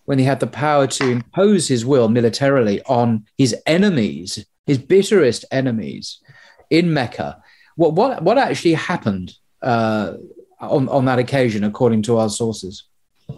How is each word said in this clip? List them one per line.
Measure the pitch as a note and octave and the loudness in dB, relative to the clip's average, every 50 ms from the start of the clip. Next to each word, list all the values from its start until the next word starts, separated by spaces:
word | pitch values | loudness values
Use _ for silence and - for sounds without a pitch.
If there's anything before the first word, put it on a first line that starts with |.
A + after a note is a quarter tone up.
| _ | _
when | - C#3+ C3+ | -2 0 0
he | B2+ | 2
had | C3+ C#3 - | 2 0 0
the | - | -2
power | A2+ - A2+ C#3+ D3+ D3 C#3+ C3+ | -6 -6 -4 -2 0 2 2 2
to | B2 - - C#3+ B2+ | 0 -2 -2 -2 0
impose | A#2+ B2 A#2+ _ - F3 G3 G#3+ G#3 F3 C#3+ - | 0 -2 -4 _ -2 2 2 4 4 2 0 0
his | C3 A#2 A2+ | -2 -2 0
will | C3 D3 C3 A#2 G#2+ | 0 2 2 4 2
militarily | A#2 B2 A#2 A2+ G#2+ - C#3 C#3 C#3 C3+ A#2 G#2 G2+ G2+ - | 2 2 2 0 0 0 0 2 2 2 2 0 -2 -2 -2
on | - B2 C#3 B2 A#2 A2+ G#2+ - _ _ | -2 0 2 2 0 0 -2 -4 _ _
his | - C#3 A#2 G#2+ - - | 0 0 0 0 -2 -2
enemies, | - D#3+ F3+ G3+ G#3 E3+ C3 G#2 E2+ C#2 D2 F2 - - G#2+ G2+ _ _ _ - | 0 2 2 2 2 2 0 -2 -2 -4 -8 -10 -12 -12 -12 -14 _ _ _ -4
his | - C#3+ | -2 -2
bitterest | A#2+ - - F3+ G3 G3 - A3 F#3 D3+ B2 A2+ - - - | -2 0 2 2 2 4 4 2 2 4 2 0 -2 -6 -6
enemies | B2 C3+ C3 C3 A2+ A2 E2 C#2 A#1+ - - - - - _ _ - - - - _ _ - - | -4 -2 -2 -2 -2 -4 -6 -8 -10 -12 -14 -16 -18 -20 _ _ -20 -20 -20 -20 _ _ -4 0
in | D#3 D#3+ F3+ E3+ | 2 2 2 2
Mecca, | D#3 C#3+ B2 - - - D#2+ C#2+ - - _ _ _ _ _ _ - | 0 0 -2 -4 -6 -8 -8 -8 -10 -14 _ _ _ _ _ _ -2
what, | D3 E3+ D3+ D#3 | 0 2 2 2
what, | F3+ A#3+ C#4 - - | 2 0 0 0 -2
what | D#3+ F#3 A#3 | 0 2 2
actually | C4+ A#3+ - C#3 - - E3+ D#3+ | 2 2 0 -2 -2 0 0 0
happened, | C#3 - - F3+ - - A2 G2 F#2 F2+ - - _ _ _ _ - | 0 -2 -4 -4 -4 -2 -4 -4 -4 -6 -12 -16 _ _ _ _ -8
uh, | - C3 A#2+ A#2 A2+ A2 A2 G#2+ G2+ E2+ - - - - - - - _ _ - | -4 -2 0 0 0 0 0 -2 -4 -4 -8 -12 -16 -20 -20 -20 -20 _ _ -14
on, | A#2+ G#2+ - D3 C3 - | -6 -2 -2 0 0 0
on | B2 C#3+ B2+ | 0 0 2
that | C3 B2+ A#2+ | 2 2 0
occasion, | B2 - C#3 C#3 B2+ A#2+ G#2 G#2+ G#2 | 0 0 0 0 2 2 0 0 -2
according | G#2+ G#2 - C3 A#2 A2+ A2 | -2 0 0 2 2 2 2
to | G#2 A#2+ A#2 | 0 0 0
our | A2+ A2 | 0 0
sources? | G#2+ G#2 - A#2 A2+ G#2+ - - F2+ - - - _ _ _ _ _ _ _ _ - - | 0 -2 -4 -4 -4 -6 -6 -10 -14 -14 -16 -20 _ _ _ _ _ _ _ _ -14 -8